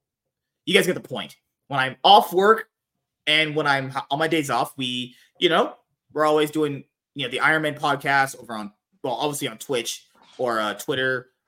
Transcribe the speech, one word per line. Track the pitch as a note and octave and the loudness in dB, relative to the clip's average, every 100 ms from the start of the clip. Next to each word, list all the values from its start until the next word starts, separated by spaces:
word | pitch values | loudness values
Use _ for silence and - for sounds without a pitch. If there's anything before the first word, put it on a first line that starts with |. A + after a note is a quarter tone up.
| _ _ _ _ _ _ - | _ _ _ _ _ _ 0
you | |
guys | G3 | 2
get | F3 - | 2 -2
the | |
point. | - A#2 D#2 - _ _ _ | -8 -10 -10 -16 _ _ _
When | C#3 | -2
I'm | C3 B2+ | -2 2
off | F#3 G#3 G3+ | 8 8 6
work | F3 G3+ A3 - _ _ _ _ _ D3 | 4 4 4 -2 _ _ _ _ _ 0
and | D#3 D#3 D3+ | 0 0 0
when | D3 | 0
I'm | C#3 C3 | 0 -2
h-, | C3 - | -8 -6
on | D3+ | -2
my | D#3+ | 0
days | D#3+ C3+ | 0 0
off, | B2 D3+ - | -2 -4 -6
we, | B2+ B2 A#2+ - _ _ | -8 -6 -10 -16 _ _
you | E3+ | 2
know, | F3 D4+ - _ _ _ | 2 0 -6 _ _ _
we're | D3+ D3+ | 0 2
always | D#3 D3+ | 4 2
doing, | D#3 D3 C#3 - _ _ | 0 -4 -4 -14 _ _
you | C#3+ | -10
know, | A#2+ | -8
the | A#2+ | -2
Iron | C#3 D#3 | 0 2
Man | D3+ | -2
podcast | C#3 D3+ C#3 C#3+ C#3 C3+ - | -2 -2 -2 0 0 0 -6
over | A#2 | -12
on, | A2 G2+ - _ _ | -12 -12 -16 _ _
well, | C3+ | -6
obviously | A#2 D3 C#3+ C3+ | -4 -4 -4 -8
on | A2 | -8
Twitch | - B2 A2+ - _ _ _ - | -4 -4 -4 -10 _ _ _ -6
or, | B2 A2+ | -4 -2
uh, | G#2+ | -2
Twitter | G2+ - C3 C3 B2+ - _ | -4 -6 -2 -2 -4 -8 _